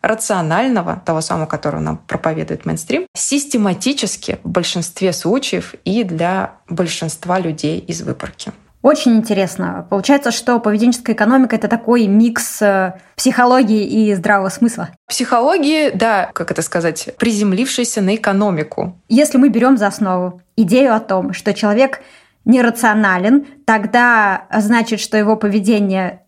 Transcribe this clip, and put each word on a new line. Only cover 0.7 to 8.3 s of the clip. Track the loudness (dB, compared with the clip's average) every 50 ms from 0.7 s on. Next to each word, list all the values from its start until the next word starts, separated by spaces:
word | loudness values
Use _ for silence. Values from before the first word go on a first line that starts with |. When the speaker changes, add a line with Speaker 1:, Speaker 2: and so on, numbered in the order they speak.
| -2 -2 -2 -4 -8 -8 -4
Speaker 1:
того | -4 -4 -4
самого, | -4 -4 -4 -6 -4
которого | -6 -8 -6 -6 -6 -6 -4
нам | -6 -6 -6
проповедует | -8 _ _ -10 -4 -4 -4 -4 -4 -6 -8 -8 -8 -6
мейнстрим, | -6 -6 -6 -6 -4 -4 -6 -6 -6 _
систематически | -8 -6 -2 -2 -4 -4 -2 -2 0 0 0 -2 -2 -4 -4 -4 -2 -4 -6 -6 -8 -8 -10 -10 -8 -8
в | -4
большинстве | -4 -2 -2 -2 -4 -6 -6 -8 -6 -2 -2 -2 -2
случаев | -2 -2 -2 -2 -2 -2 -4 -6 -6 -8 -10 -16 -10 _
и | -4 -2 -2 -2
для | -2 -4 -4 -2 -2 -2 -2 -4 -6 -10 _ _ -12
большинства | -4 -4 -2 -4 -4 -6 -8 -8 -8 -10 -6 -4 -2 -2
людей | -2 -4 -6 -4 -4 -4 -4 -4
из | -8 -10 -10 -8 -8
выборки. | -8 -8 -8 -10 -14